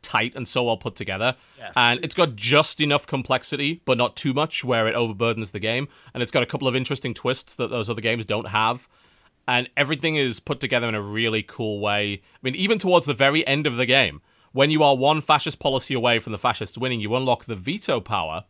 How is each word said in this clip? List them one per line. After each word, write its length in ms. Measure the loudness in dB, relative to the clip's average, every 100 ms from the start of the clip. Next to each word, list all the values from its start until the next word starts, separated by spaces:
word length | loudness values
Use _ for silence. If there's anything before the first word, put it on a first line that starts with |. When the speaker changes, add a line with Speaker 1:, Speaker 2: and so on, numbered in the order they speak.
Speaker 1:
tight 340 | -2 -2 -2
and 140 | -4 -4
so 140 | 0
well 140 | 0 0
put 180 | -4 -8
together, 400 | -8 -2 -2 -2 _ -20
Speaker 2:
Yes. 140 | -4 2
Speaker 1:
and 260 | 2 2
it's 120 | -2
got 200 | 0 0
just 460 | 0 2 4 4 0
enough 260 | 0 0 -2
complexity, 760 | -8 -2 -4 -2 -4 -4 -4
but 140 | 0 2
not 180 | 2 0
too 160 | -2
much 320 | 0 -2 -4
where 240 | -2 0 2
it 60 |
overburdens 580 | 0 -2 0 -2 -2 -6
the 80 | -6
game, 280 | -4 -2 -4 -12 -14
and 80 | -6
it's 100 | 0
got 100 | 0
a 40 | 0
couple 200 | -2 -2
of 80 |
interesting 380 | -2 -2 -4 -6
twists 420 | -6 -4 -4 -6 -6
that 120 | -4
those 220 | -4 -4
other 100 | -2
games 220 | -2 -2
don't 240 | -2 -4 0
have, 400 | 2 2 0 _ _ _ _ _ _ -2
and 220 | 0 0 0
everything 400 | 0 0 0 0
is 240 | 0 -2
put 200 | -6 -6
together 280 | 0 0 0
in 60 |
a 80 | -4
really 400 | -4 -2 0 0
cool 360 | -4 -6 -4 -2
way. 420 | 0 0 -2 -4
I 160 | _ _
mean, 140 | -6
even 240 | -2 0 0
towards 260 | 4 4
the 80 | 4
very 320 | 2 4 4 2
end 200 | 0 0
of 100 | 0
the 80 | 4
game, 360 | 4 4 -2 _ _ _
when 180 | 2 4
you 140 | 6
are 100 | 6
one 260 | 6 4 2
fascist 380 | 4 2 2 -2
policy 360 | 0 0 0
away 260 | 0 2 2
from 100 | 0
the 80 | -2
fascists 400 | -2 -2 -6 -4
winning, 220 | -4 -2
you 120 | -2 0
unlock 300 | 0 -2 -2
the 100 | -8
veto 420 | -6 -6 -2 -4
power 440 | -2 -4 -4 -6